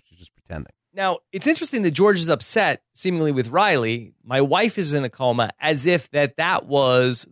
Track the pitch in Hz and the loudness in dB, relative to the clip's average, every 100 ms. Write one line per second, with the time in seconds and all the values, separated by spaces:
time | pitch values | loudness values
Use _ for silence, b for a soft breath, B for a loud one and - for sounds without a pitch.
0 | _ 85 87 _ - 82 - _ _ 190 | _ _ -20 _ -16 -14 -14 _ _ -6
1 | 190 175 - 190 269 320 330 254 190 143 | -4 -4 -8 -4 -2 -2 -2 -2 -2 2
2 | 202 196 165 139 - 226 185 135 _ - | 2 2 0 -2 0 0 0 -2 _ -8
3 | 190 175 156 135 117 151 208 156 113 117 | -4 0 0 0 0 2 2 2 0 -4
4 | 113 _ 113 131 139 165 226 - 160 143 | -8 _ -4 0 2 2 0 -2 -2 -2
5 | 127 - 127 120 110 - 151 151 135 180 | -4 -2 0 0 -2 -2 -2 0 0 0
6 | - 143 143 135 170 185 - 139 131 127 | -2 -2 -2 -2 -2 -2 0 2 4 4
7 | 127 120 - | 2 -2 -8